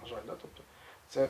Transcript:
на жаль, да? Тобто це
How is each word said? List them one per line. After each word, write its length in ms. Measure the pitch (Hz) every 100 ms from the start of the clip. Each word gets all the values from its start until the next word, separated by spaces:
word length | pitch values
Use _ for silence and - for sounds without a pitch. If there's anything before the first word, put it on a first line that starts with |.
на 60 | -
жаль, 140 | 113 107
да? 80 | -
Тобто 220 | - - - - - - -
це 220 | -